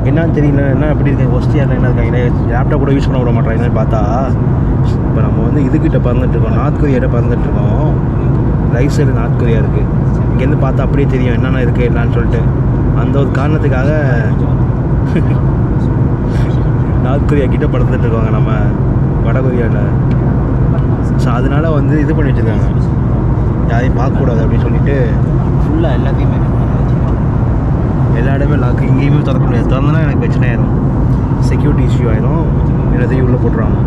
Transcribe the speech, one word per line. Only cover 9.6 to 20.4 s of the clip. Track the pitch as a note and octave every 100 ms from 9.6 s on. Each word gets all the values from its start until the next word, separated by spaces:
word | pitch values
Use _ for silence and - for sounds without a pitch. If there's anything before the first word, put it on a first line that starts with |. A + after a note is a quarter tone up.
| - - - - - - -
இங்கேருந்து | - C3 C3+
பார்த்தா | C3 C3
அப்படியே | C3+ C#3 C3+
தெரியும் | C3 B2+
என்னென்ன | A2+ B2+ -
இருக்கு | D#3+ - D#3+
என்னன்னு | - -
சொல்லிட்டு. | - - - - - - - - -
அந்த | - C#3
ஒரு | C#3+
காரணத்துக்காக | C3 A#2+ - - B2+ C3 D#3 C3 A#2+ - - - - - - - - -
<laughs> | - - - - - - - - - - - - - - - - - - -
நார்த் | B2+ C#3 -
கொரியா | D3 C3
கிட்ட | C#3 C#3+
பறந்துட்டு | C3 A#2+ -
இருக்கோங்க | A#2 A2+ -
நம்ம | - - G#2+ B2+ B2+ - - - -
வட | - B2+
கொரியால. | B2+ A#2+ A#2+ - - - - - - -